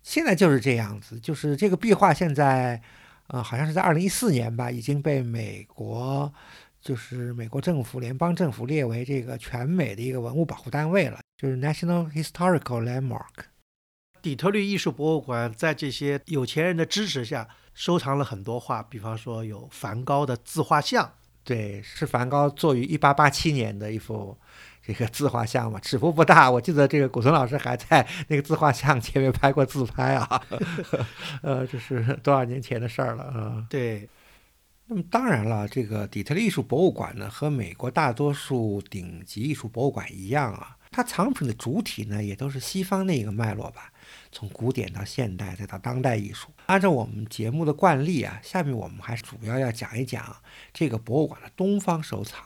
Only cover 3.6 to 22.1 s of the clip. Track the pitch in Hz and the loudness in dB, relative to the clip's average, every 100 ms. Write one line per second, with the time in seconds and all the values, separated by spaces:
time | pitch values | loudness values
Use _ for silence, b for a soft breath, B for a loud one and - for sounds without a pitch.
3.6 | 156 160 190 156 190 - 247 127 117 117 | 0 2 2 4 2 2 2 2 0 -2
4.6 | 120 123 113 143 151 139 120 117 107 101 | -4 -4 -2 0 2 0 0 -4 -6 -10
5.6 | 110 - 107 113 131 139 147 B B B | -16 -12 -8 -6 -4 -2 -4 B B B
6.6 | B _ - 127 - 123 120 120 113 139 | B _ -6 -6 -6 -8 -6 -6 -6 -4
7.6 | 180 156 117 127 120 131 170 175 170 110 | 0 0 -2 -6 -6 -2 0 2 0 -2
8.6 | 120 156 127 113 123 139 120 123 - 123 | -2 0 0 -2 -2 -4 -4 -10 -8 -4
9.6 | 131 180 127 101 123 127 117 139 165 - | 0 0 0 -2 -4 -4 -2 -2 -2 -4
10.6 | - 147 156 190 139 110 - _ 135 127 | -6 -4 2 2 2 -4 -18 _ -4 0
11.6 | 143 156 170 175 160 151 151 - 180 170 | -2 0 0 0 0 -4 -6 0 2 2
12.6 | - 120 117 127 131 110 - - - _ | 2 -2 -2 -2 -4 -6 -10 -18 -20 _
13.6 | _ _ _ _ _ _ 165 123 170 208 | _ _ _ _ _ _ -6 0 2 2
14.6 | 202 196 170 131 156 160 131 120 117 110 | 0 0 0 0 0 0 0 -2 -2 0
15.6 | 160 147 147 120 143 139 - 151 123 - | -2 0 -4 -4 -2 -2 -2 -2 -2 0
16.6 | 170 170 160 196 208 139 117 139 110 b | 0 0 0 0 -2 -4 -4 -6 -8 b
17.6 | b - - 175 127 139 139 101 101 120 | b -6 0 2 2 0 -2 -4 -6 -6
18.6 | - 117 107 107 110 110 123 113 113 104 | -4 -6 -6 -10 -8 -6 -6 -6 -6 -10
19.6 | 135 - 104 110 127 143 143 120 - 165 | -14 -10 -8 -6 0 2 2 -2 -4 -4
20.6 | - 151 - 247 - _ _ _ - 117 | 2 2 4 0 0 _ _ _ -4 -4
21.6 | 104 101 107 - 156 | -2 -8 -14 -6 -2